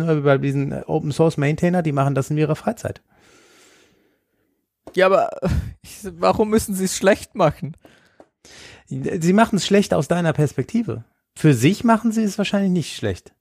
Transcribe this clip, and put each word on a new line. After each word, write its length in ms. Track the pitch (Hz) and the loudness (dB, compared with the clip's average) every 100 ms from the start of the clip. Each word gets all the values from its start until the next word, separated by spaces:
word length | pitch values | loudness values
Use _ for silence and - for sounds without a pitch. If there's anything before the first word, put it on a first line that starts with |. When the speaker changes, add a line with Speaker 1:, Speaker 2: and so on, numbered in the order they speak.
| 165 | 0
Speaker 1:
sind 20 | |
wir 140 | 151 | 0
bei 160 | 143 139 | 2 2
diesen 340 | 139 139 139 139 | 2 -2 -2 -6
Open 280 | - 160 156 | -4 -4 -2
Source 240 | - 165 156 | 0 2 2
Maintainer, 460 | 143 151 175 180 | -2 0 0 0
die 100 | 160 | 0
machen 220 | 139 139 139 | 0 0 0
das 140 | - | -2
in 60 | 151 | 0
ihrer 180 | 151 151 | 0 -2
Freizeit. 440 | - 233 - - _ _ _ _ _ _ _ _ _ _ _ _ _ _ _ _ _ _ - | -4 -6 -8 -12 _ _ _ _ _ _ _ _ _ _ _ _ _ _ _ _ _ _ -6
Speaker 2:
Ja, 120 | 175 185 | 2 4
aber 240 | 190 - - 180 - | 4 0 -2 -2 -2
<laughs> 240 | - - | -4 -12
ich, 160 | - - 196 165 | -20 -16 -14 -2
warum 320 | 185 185 214 | 0 2 2
müssen 240 | 220 - | 0 0
sie 100 | 190 | -4
es 120 | 190 - | -4 0
schlecht 380 | 190 208 - | 0 0 -2
machen? 420 | 233 160 - 139 - _ _ _ _ _ _ - - - - - | 0 0 0 -10 -14 _ _ _ _ _ _ -20 -20 -20 -20 -12
Speaker 1:
Sie 460 | 135 139 190 165 | -8 -6 -2 2
machen 240 | 202 226 185 | 2 2 0
es 100 | - | 2
schlecht 280 | 202 196 | 2 2
aus 140 | 175 143 | 0 0
deiner 240 | 175 170 | 0 0
Perspektive. 720 | 147 147 - 120 226 220 113 - _ _ | 0 0 -2 -4 -4 -4 -8 -12 _ _
Für 200 | - 156 | 0 2
sich 280 | 123 139 208 | 4 4 2
machen 300 | 233 220 233 | 2 2 2
sie 100 | 220 | 0
es 140 | 214 185 | -2 -2
wahrscheinlich 340 | 196 202 196 | -2 0 0
nicht 220 | 180 - | 0 -4
schlecht. 380 | - 107 92 - _ | -4 -6 -6 -10 _